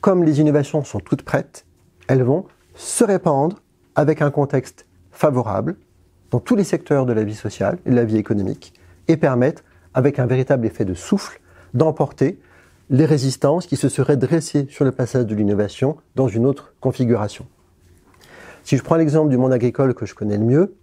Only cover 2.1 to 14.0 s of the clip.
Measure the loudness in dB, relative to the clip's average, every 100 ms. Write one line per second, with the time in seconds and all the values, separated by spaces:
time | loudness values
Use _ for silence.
2.1 | 0 2 0 -4 _ _ -20 -10 0 0
3.1 | 2 0 0 0 -4 _ _ _ 0 0
4.1 | 2 0 0 -2 -2 -4 _ _ _ _
5.1 | -2 0 0 -2 -4 -4 -8 _ _ _
6.1 | _ _ -6 0 0 0 -2 0 0 2
7.1 | 0 -2 -4 -10 -4 -4 -4 0 0 2
8.1 | 0 0 -2 -2 -6 -12 _ -20 _ -2
9.1 | 0 2 2 0 -2 _ _ _ 0 0
10.1 | 0 0 0 2 0 0 -2 -4 -4 -2
11.1 | -4 -4 -18 _ -20 -8 0 0 0 -4
12.1 | 0 -2 -2 _ _ _ _ _ 2 4
13.1 | 2 0 0 0 0 -2 -2 -2 -2